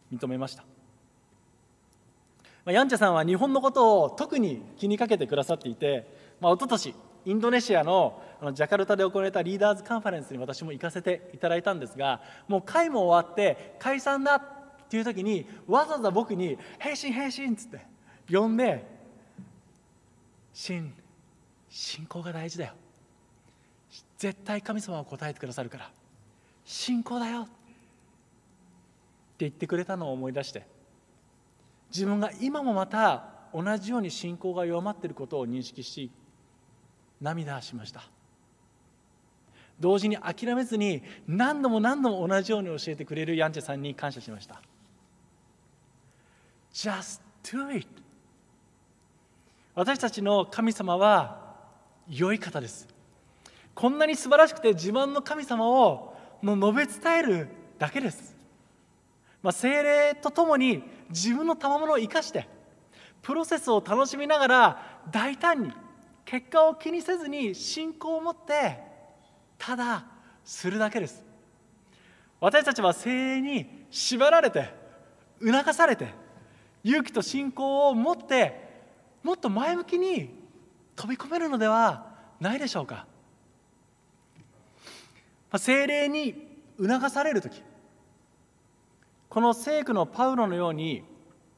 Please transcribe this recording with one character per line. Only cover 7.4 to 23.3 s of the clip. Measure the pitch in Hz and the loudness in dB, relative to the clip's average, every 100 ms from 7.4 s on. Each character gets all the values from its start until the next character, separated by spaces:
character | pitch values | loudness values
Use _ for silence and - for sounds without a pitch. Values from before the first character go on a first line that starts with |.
| 233 | 2
ネ | 247 | 2
シ | 233 180 | 4 2
ア | |
の、 | 151 185 151 - - - | 4 4 2 0 -16 -10
あ | 147 | -6
の、 | |
ジ | 135 | -2
ャ | 147 | 2
カ | 196 | 2
ル | 190 | 2
タ | 196 | 2
で | |
行 | 190 196 | 2 0
わ | |
れ | 190 | -2
た | 190 | -2
リ | 175 190 | -2 2
ー | |
ダ | 208 | 2
ー | 202 | 2
ズ | |
カ | - 233 | -2 -4
ン | |
フ | 214 | -4
ァ | |
レ | 175 | -6
ン | |
ス | 135 | -8
に | 131 | -10
私 | 131 135 | -10 -10
も | 160 | -10
行 | 143 | -8
か | 170 | -8
せ | 180 | -4
て | 180 175 - | -2 -4 -6
い | 143 | -4
た | 170 | 0
だ | 170 | 0
い | |
た | 190 | 0
ん | 180 | -4
で | 120 | -6
す | 131 | -4
が、 | 139 120 - - - | -2 -2 -8 -16 -4
も | 196 | -2
う | |
会 | 190 320 339 | 0 0 2
も | 254 180 | 2 4
終 | 170 170 | 4 4
わ | |
っ | - | 2
て | 202 131 - - | 2 2 -6 -8
解 | 254 269 | -4 -2
散 | 277 277 | -2 0
だ | 277 277 | 2 2
っ | 277 - - - - | 0 -18 -20 -20 -6
て | 226 | -4
い | |
う | |
時 | 226 185 | -4 -4
に、 | 202 190 - - - | -2 -2 -4 -12 2
わ | 240 311 | 2 2
ざ | |
わ | 302 | 0
ざ | 214 | 0
僕 | 185 226 185 | 0 0 -2
に | 180 131 - - | -4 -6 -10 -10
「平 | 294 285 | -8 -6
信、 | 277 | -4
平 | 240 277 | -4 -6
信」 | 254 269 | -6 -4
っ | 214 | -6
つ | - | -8
っ | |
て | - - _ _ - - | -18 -20 _ _ -20 -2
呼 | 185 226 | 2 2
ん | 226 | 2
で、 | 247 131 - - - - _ - - - _ _ _ _ _ _ _ _ _ | 2 0 -6 -20 -20 -20 _ -20 -20 -20 _ _ _ _ _ _ _ _ _
「信、 | - - 175 156 - _ _ _ _ _ _ _ | -14 -10 -8 -10 -14 _ _ _ _ _ _ _
信 | - - - 160 | -14 -12 -12 -12
仰 | 175 | -12
が | 170 | -10
大 | 165 165 | -8 -8
事 | 170 | -8
だ | 151 | -10
よ。 | - _ _ _ _ _ | -12 _ _ _ _ _